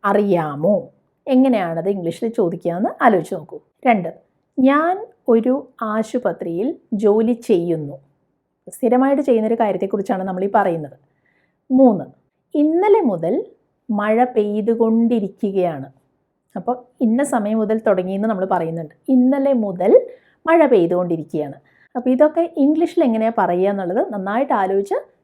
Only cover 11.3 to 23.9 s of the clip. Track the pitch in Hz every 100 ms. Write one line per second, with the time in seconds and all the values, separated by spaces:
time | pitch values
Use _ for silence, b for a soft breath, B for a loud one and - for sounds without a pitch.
11.3 | _ _ _ - 254 262 190 - - _
12.3 | _ _ 294 302 339 415 427 294 175 160
13.3 | 320 494 _ _ _ - 208 208 220 247
14.3 | 247 208 208 208 226 226 226 233 233 196
15.3 | - 196 190 180 147 131 _ _ _ _
16.3 | _ _ 196 180 247 - - 233 233 285
17.3 | 240 208 220 214 220 220 185 180 196 220
18.3 | 196 190 185 165 165 151 _ - 262 254
19.3 | 277 269 254 208 180 190 427 - B B
20.3 | B - 330 302 220 170 180 180 165 143
21.3 | 160 147 139 b b b 254 240 262 302
22.3 | 320 339 - 277 311 339 - 277 220 220
23.3 | 226 180 175 190 202 180